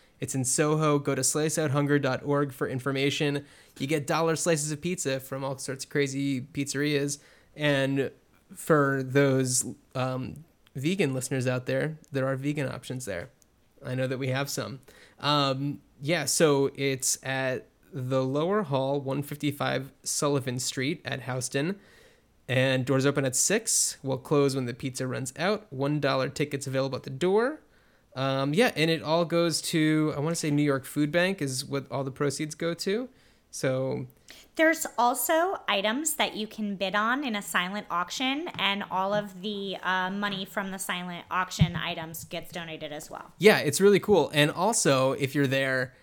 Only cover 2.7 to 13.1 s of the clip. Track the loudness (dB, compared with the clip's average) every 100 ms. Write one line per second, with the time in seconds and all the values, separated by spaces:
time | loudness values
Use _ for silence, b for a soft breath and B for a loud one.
2.7 | -4 -2 0 0 2 0 -2 -6 B B
3.7 | -8 -4 -2 0 0 2 0 2 0 0
4.7 | -4 -4 -4 -2 -4 -4 -8 -6 -6 -8
5.7 | -8 -4 0 0 0 -2 -2 -4 -6 -4
6.7 | -2 0 0 0 -4 b b b -2 2
7.7 | 2 2 0 -2 -6 _ _ _ -8 2
8.7 | 4 4 0 0 4 4 4 2 0 -2
9.7 | -8 _ -6 -4 -4 -8 -12 -16 _ _
10.7 | -6 -2 2 0 0 -2 -2 0 -2 -2
11.7 | -2 -2 -6 -8 -2 -2 -2 -2 -4 -4
12.7 | -6 -8 -8 -6